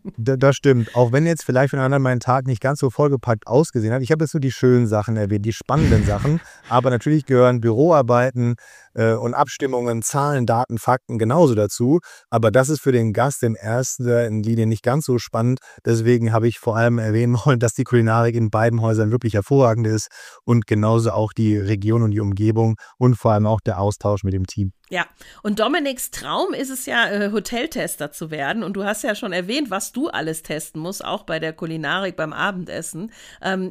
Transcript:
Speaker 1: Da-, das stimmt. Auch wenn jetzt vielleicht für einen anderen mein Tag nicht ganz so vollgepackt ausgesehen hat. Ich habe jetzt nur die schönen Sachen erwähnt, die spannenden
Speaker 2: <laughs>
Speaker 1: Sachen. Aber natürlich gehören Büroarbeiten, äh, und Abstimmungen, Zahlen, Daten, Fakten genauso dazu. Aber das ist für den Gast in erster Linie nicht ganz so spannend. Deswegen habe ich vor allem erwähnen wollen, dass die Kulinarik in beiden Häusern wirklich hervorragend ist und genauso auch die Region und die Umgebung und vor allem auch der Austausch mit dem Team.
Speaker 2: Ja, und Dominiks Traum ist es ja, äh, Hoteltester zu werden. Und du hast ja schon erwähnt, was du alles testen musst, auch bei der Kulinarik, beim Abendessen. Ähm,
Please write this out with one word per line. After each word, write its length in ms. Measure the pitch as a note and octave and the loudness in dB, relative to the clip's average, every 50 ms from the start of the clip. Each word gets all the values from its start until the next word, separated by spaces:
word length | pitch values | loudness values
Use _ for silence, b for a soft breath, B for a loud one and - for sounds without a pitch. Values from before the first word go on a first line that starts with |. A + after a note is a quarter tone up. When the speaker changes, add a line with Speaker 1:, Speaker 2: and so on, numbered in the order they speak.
| - G3 - | -14 -14 -10
Speaker 1:
Da-, 200 | - A2 C3 C3+ | -4 -2 -2 0
das 180 | C3 C#3 C#3 C3 | 4 4 2 2
stimmt. 380 | - - C#3+ C3 A#2+ A2 - - | 4 4 4 4 4 2 0 2
Auch 180 | B2 B2 A#2 A#2 | 2 2 4 4
wenn 140 | C#3+ D#3+ | 2 2
jetzt 180 | E3+ E3 D3+ - | 2 0 -2 -2
vielleicht 260 | - B2 B2+ C#3+ C#3 | 0 2 2 2 2
für 60 | - | 0
einen 80 | C3+ C3 | 0 0
anderen 180 | C3 C#3 C#3+ C3+ | 0 2 2 2
mein 180 | B2+ B2+ A#2+ | 2 0 0
Tag 260 | - - B2 C3+ B2+ | 0 0 0 0 0
nicht 160 | C3 B2 - - | -2 -2 -2 -2
ganz 160 | C3 D3 - | -2 -2 0
so 100 | C#3+ C3 | -2 -2
vollgepackt 580 | - - D3 D3 C#3 B2 - B2 A2+ G#2+ - | 0 2 2 2 0 0 0 -2 -2 -2 -2
ausgesehen 460 | - A2 C#3 E3 - - B2 G#2+ A2 A#2 | 2 2 2 2 2 0 -2 -2 0 -2
hat. 80 | C3+ | -2
Ich 120 | C3 A#2 D#3+ | 0 0 0
habe 120 | D#3 E3 | 0 0
jetzt 80 | C#3+ - | -2 -2
nur 80 | D#3+ | -2
die 120 | C3+ C3 - | -2 -2 0
schönen 340 | - B2+ B2+ B2 B2 A#2+ | 2 4 6 6 6 4
Sachen 300 | G#2 G#2+ G#2 G#2 - A2 | 2 2 0 0 0 -2
erwähnt, 280 | A2 G#2 G2 G#2+ G#2 G2+ | -2 0 0 0 -2 -2
die 80 | A2+ A2 | -2 -6
spannenden 520 | - - - B2+ D3 - - - G#2+ G#2 | -6 -4 -2 0 2 4 4 4 4 2
Speaker 2:
<laughs> 20 | |
Speaker 1:
Sachen. 340 | G#2 G2+ G2+ - C#3 D#3 E3 - B B B B - | 2 0 -2 0 -2 -2 -2 -4 B B B B -2
Aber 200 | A#2+ B2 B2+ C3+ | 0 2 2 2
natürlich 380 | B2 A2+ - D3 D3+ D#3 C#3 | 0 0 0 0 0 0 2
gehören 340 | - C3 B2 B2+ B2 B2 A#2+ | 2 4 6 6 6 4 2
Büroarbeiten, 920 | A2+ A#2 A2 A#2 D3 F3 E3 C#3+ B2+ A2+ B2 A#2+ B2 C3 B2 B2 A#2+ A#2+ A#2+ - B B B B B B B | 2 0 2 4 4 4 4 4 4 4 2 2 2 0 0 0 0 0 -2 -4 B B B B B B B
äh, 180 | - A2+ A2+ A2+ | 0 2 2 2
und 220 | A2 A#2 A#2+ A#2+ | 0 -2 -2 -2
Abstimmungen, 680 | C3 D3 C3+ - - D3 C3 B2+ B2 A#2+ A#2+ A#2 A2+ G#2+ | -2 -2 -2 -4 -6 -4 -4 -2 -2 -2 -2 -4 -4 -4
Zahlen, 440 | - - C#3+ C#3 D3 D3 C3+ A#2+ | -4 -2 -2 -2 0 0 0 0
Daten, 320 | A2 A#2 A#2 B2+ - A#2 A2+ | 0 0 0 -2 -2 -6 -4
Fakten 400 | - - B2+ C3 _ - A#2+ A2 | -2 0 0 0 _ -4 -4 -2
genauso 360 | A2 A2 C3+ F3 F3 C3+ A#2 | 0 2 4 4 4 4 4
dazu. 460 | G#2 G#2 G2+ - - A#2+ B2 D#3 F3 - B B B B B | 2 0 0 0 0 0 2 2 0 -2 B B B B B
Aber 200 | - A#2 A2+ A2 | 0 0 2 4
das 180 | G2+ C3 C3 C#3+ | 4 4 2 2
ist 120 | D#3 - | 0 -2
für 120 | - C#3 B2+ | 0 0 2
den 200 | A#2+ A2+ A2 G2+ | 2 2 0 0
Gast 300 | A#2 A#2+ C#3+ C3+ - - | 0 0 0 0 -2 -2
in 120 | A#2 A2 | -2 -2
erster 760 | - G#2 A2 A2+ B2 C3 - - - B2 A#2+ A#2+ A#2+ A#2+ A2+ | -4 -6 -4 -4 -2 -4 -4 -6 -4 -2 0 2 2 0 0
Linie 360 | G#2+ A2 G#2 A2+ A#2 A2+ A2 | -2 -2 -2 -2 0 0 0
nicht 160 | A2 A2 G#2 - | 0 0 -2 0
ganz 220 | A#2+ B2+ D#3 D3+ | 0 0 0 0
so 140 | - B2 A2+ | 0 -2 -2
spannend. 400 | - - - A2+ A#2 B2 C3 - B B B B B | -2 -4 -4 -2 0 0 0 -2 B B B B B
Deswegen 480 | A#2 A#2 A2+ A2+ A#2+ B2 A#2+ A#2 A2 A2+ | 0 0 2 4 4 2 4 2 2 0
habe 160 | A2+ A2+ A#2+ | 2 2 0
ich 100 | A2 - | 0 -2
vor 180 | - A#2+ G#2+ | -4 -2 0
allem 220 | A2 A#2 A#2+ A#2+ A2+ | 2 2 2 2 0
erwähnen 380 | A2 A2 G#2+ A2+ A#2+ A#2+ B2 A#2 - | 0 0 0 0 2 2 0 2 2
wollen, 140 | D3+ C3 A#2 | 2 2 2
dass 160 | A#2+ A#2 - | 2 0 -2
die 100 | - B2 | -2 -2
Kulinarik 500 | - B2+ A#2+ A2+ A2+ A2+ A#2 A#2 A#2+ A2+ | 2 2 2 4 4 2 2 2 2 0
in 160 | A2+ A2+ G#2 | 0 0 0
beiden 300 | A2+ G#2+ A2+ A#2+ A#2 A#2 | 0 2 2 2 2 0
Häusern 300 | A2+ A2 A2 G#2+ A2 G#2 | 0 0 2 2 2 2
wirklich 240 | A#2 A#2+ - A2+ - | 0 0 -2 -2 -2
hervorragend 520 | G#2 F#2+ - C#3+ C#3 C3 A#2 A2 A#2 A2+ | -2 0 2 4 4 4 4 4 2 0
ist 220 | G#2+ A2 G#2+ - - B B B B B B B | 0 0 -2 -4 -6 B B B B B B B
und 220 | - A#2+ A#2 A2 | 2 2 2 2
genauso 440 | - A2 G#2 G#2 A2 A2+ A#2 A2+ A2+ | 2 0 2 2 4 2 2 2 0
auch 220 | - G#2+ A2 G#2+ - | 0 -2 -2 -2 -2
die 260 | - A2+ G#2+ G#2 G#2 | 0 0 2 2 0
Region 440 | G2 G2 A2 G2+ G2 G#2+ A2+ A#2 A2+ | 0 0 -2 -2 0 0 2 2 2
und 100 | G#2+ G#2 | 2 0
die 80 | G#2+ | 0
Umgebung 560 | G#2 G2 G2 G2 G#2+ G#2+ G#2+ A2 A2+ A2+ A2 - B B B B | 0 -2 -2 0 0 2 2 2 2 2 0 -2 B B B B
und 180 | B2+ B2 A#2+ | 2 2 2
vor 160 | - - A#2 G#2+ | 2 2 2 2
allem 140 | G#2 G#2+ | 2 2
auch 140 | G#2+ A2 G2+ | 2 0 -2
der 180 | - A2+ G2+ G2 | -2 -4 -4 -2
Austausch 440 | G2 G#2 G#2 - - G2+ G#2 G2 - | -2 -2 -2 -2 -2 -2 -2 -2 -2
mit 100 | G2 F#2+ | -2 -2
dem 140 | F#2+ F#2+ | -2 -4
Team. 260 | - - G#2 G2 F#2+ - _ _ - | -4 -4 -4 -6 -6 -6 _ _ -10
Speaker 2:
Ja, 160 | F3+ F3 E3 - _ B B B B B B | -6 -6 -6 -8 _ B B B B B B
und 160 | G#3 G#3 G#3 | -4 -2 -2
Dominiks 520 | G#3+ A#3+ D#4 F4 C#4+ C#4 B3+ B3+ - - | 0 0 0 -2 -2 -4 -6 -8 -10 -12
Traum 420 | - - - D3 D#3 A3+ F4 G4+ C#4+ | -12 -10 -8 -6 -4 -4 -4 -4 -4
ist 180 | - C4+ C4 | -6 -8 -8
es 160 | C4 B3 - | -10 -10 -8
ja, 220 | C#4 B3 A#3 A#3 F3+ | -4 -2 -2 -2 0
äh, 240 | G3+ G3+ G#3 G3+ G#3+ | 0 -2 -2 -2 -2
Hoteltester 800 | G#3+ G3+ - A#3+ A#3 C4 D#4+ - G3+ D#3+ D#3+ - - D3 D3 - | -4 -6 -6 -6 -6 -6 -6 -6 -6 -6 -6 -6 -8 -10 -10 -10
zu 180 | - E3 D#3+ | -12 -12 -10
werden. 320 | D#3 D3 C#3 C#3 F#3 A3+ G3 | -8 -6 -4 -4 -4 -4 -6
Und 120 | E3+ G3 | -6 -6
du 100 | G3 G3+ | -6 -4
hast 180 | G3+ G#3+ - - | -6 -6 -4 -4
ja 120 | B3 G#3 | -6 -6
schon 180 | G#3 C4 G3+ E3+ | -4 -6 -6 -6
erwähnt, 380 | F3+ F3+ F#3 A#3+ D4+ D4+ A3+ | -6 -4 -4 -4 -4 -4 -4
was 220 | F#3 G3+ - - - | -6 -6 -8 -8 -8
du 160 | A#3+ D4 - | -6 -6 -6
alles 340 | - A#2 D#3 D#3+ D#3+ - - | -4 -6 -6 -6 -8 -8 -8
testen 380 | - D#3+ D3+ - - - D#3 | -8 -8 -8 -10 -10 -12 -10
musst, 240 | D#3+ F3 G3+ - - | -10 -10 -10 -10 -8
auch 200 | - F#3 G#3+ - | -8 -8 -8 -8
bei 160 | - D#3+ D#3+ | -8 -8 -6
der 120 | D#3+ D#3+ D#3+ | -6 -8 -8
Kulinarik, 640 | - F3+ E3 D#3+ E3 D3+ C#3+ E3 F#3 G3 F#3 E3+ | -8 -10 -8 -8 -6 -6 -4 -4 -4 -4 -6 -6
beim 160 | - D#3+ D3+ D3+ | -6 -8 -6 -6
Abendessen. 800 | - D#3+ G3+ G3 F3+ E3 - - B2 D#3+ - - D#3 G3+ A3+ B B B B B B B | -4 -4 -4 -4 -6 -10 -10 -10 -10 -10 -10 -12 -12 -12 -14 B B B B B B B
Ähm, 280 | F#3 F#3+ F#3+ F#3 F#3 | -6 -4 -4 -6 -8